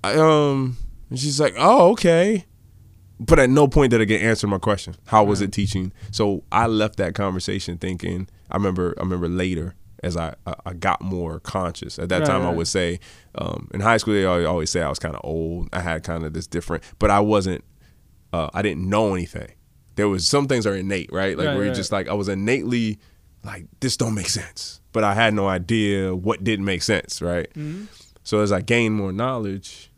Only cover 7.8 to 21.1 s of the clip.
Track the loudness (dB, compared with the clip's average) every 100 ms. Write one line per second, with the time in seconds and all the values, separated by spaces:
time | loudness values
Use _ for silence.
7.8 | -6 -6 -6 -6 -8 -14 -8 -2 0 0
8.8 | -2 -2 -4 -2 -2 -2 -2 -2 -6 -10
9.8 | -20 -10 -6 -4 -6 -8 -12 -12 -12 -4
10.8 | -2 -2 -2 -4 -6 -8 -6 -4 -4 -6
11.8 | -12 -8 -2 0 2 0 0 -2 -2 -2
12.8 | -2 -4 -12 -20 _ -10 -8 -8 -8 -2
13.8 | 2 2 2 2 2 2 0 0 -2 -2
14.8 | -2 -4 -6 -8 -6 -4 -4 -4 -6 -6
15.8 | -4 -4 -4 -6 -6 -8 -6 -8 -6 -8
16.8 | -8 -2 2 4 4 2 2 -4 -8 _
17.8 | -20 _ _ _ _ -6 -4 -2 -4 -2
18.8 | -2 0 2 0 -6 -10 -14 _ _ _
19.8 | _ -2 0 2 2 2 2 0 0 -2
20.8 | -2 -4 -4